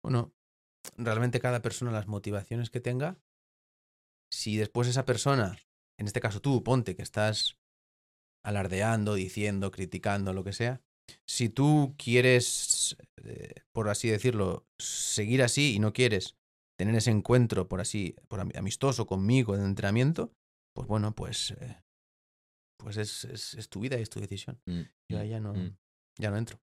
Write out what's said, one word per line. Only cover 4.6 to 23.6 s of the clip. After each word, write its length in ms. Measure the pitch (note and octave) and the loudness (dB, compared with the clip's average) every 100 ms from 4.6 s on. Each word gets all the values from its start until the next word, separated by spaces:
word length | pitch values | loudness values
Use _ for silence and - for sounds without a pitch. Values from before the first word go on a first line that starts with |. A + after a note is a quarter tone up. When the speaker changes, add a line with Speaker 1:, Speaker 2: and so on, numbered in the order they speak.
| G#2 A#2+ B2 | -2 0 0
Speaker 1:
esa 160 | B2 | 0
persona, 520 | C3 A#2 C#3+ C#3 G2 F#2 _ _ _ - | 0 0 4 2 2 -4 _ _ _ -10
en 80 | G#2 | -6
este 140 | B2 | -2
caso 200 | A2+ G2+ | -2 -2
tú, 220 | C#3 C3 | 0 0
ponte 340 | - B2+ A2 F2+ | 2 0 0 -8
que 60 | |
estás 560 | - - G#2+ G#2 - - _ _ _ _ _ _ _ _ | -6 0 0 0 -4 -6 _ _ _ _ _ _ _ _
alardeando, 680 | G2+ G2+ F#2 F#2+ G#2+ A2+ G#2+ | -4 -2 0 0 2 2 2
diciendo, 560 | G2+ F#2 - G#2 G2 G2 | 0 -2 -2 -2 0 -2
criticando, 600 | - F#2 F#2+ G#2 G2+ G2 | -4 -8 -4 -2 0 -2
lo 120 | F#2+ | -4
que 80 | F#2 | -6
sea, 300 | G2 A#2 - _ _ - - - | -4 -4 -4 _ _ -20 -20 -8
si 200 | - A#2 | -2 0
tú 460 | - D3 D3+ C#3 - | 4 6 6 4 -2
quieres, 1000 | - B2 B2+ B2 A#2+ - - - - - - - | 4 6 8 6 4 -4 -2 0 0 -4 -18 -18
eh, 300 | - - - - _ | -14 -12 -14 -16 _
por 140 | - G#2 | -2 0
así 200 | G2+ A2+ | 0 2
decirlo, 580 | G#2+ B2+ A2 F#2 - _ - | 4 2 2 0 -2 _ -12
seguir 600 | - - - - G#2 C3 | -8 -4 -2 -2 2 4
así 320 | A#2+ - D3 | 4 4 4
y 40 | G#2 | 4
no 140 | G#2+ | 2
quieres 440 | A2+ B2 G2+ - _ _ _ _ - | 4 4 4 -2 _ _ _ _ -2
tener 160 | G2 | 2
ese 160 | A2+ A2+ | 4 4
encuentro, 580 | G#2+ - B2 A#2 - F2+ | 2 6 4 6 2 -2
por 120 | F#2 | -4
así, 360 | F2+ G#2+ F2+ - _ | -4 -4 -4 -8 _
por 120 | G2+ | -8
ami-, 160 | F#2+ - | -6 -6
amistoso 500 | G2 - C3+ B2 A2 | -6 0 0 0 -2
conmigo 480 | F#2+ G2 C3 A2+ | 0 4 4 4
en 80 | G2 | 0
entrenamiento, 680 | G2 G2 G2 A2 C3+ E3 A#3 _ _ _ _ | 0 0 0 2 2 2 -4 _ _ _ _
pues 120 | - G2 | -12 -4
bueno, 260 | G#2+ G#2 | -2 -2
pues, 360 | G#2+ - A#2 - G2+ | -4 -6 -6 -6 -8
eh, 220 | A#2+ - _ _ _ _ _ _ _ _ _ _ | -14 -14 _ _ _ _ _ _ _ _ _ _
pues 180 | G#2 G#2 | -8 -6
es, 280 | G#2 - | -4 -6
es, 300 | A#2+ - - | -10 -10 -12
es 140 | A#2 | -12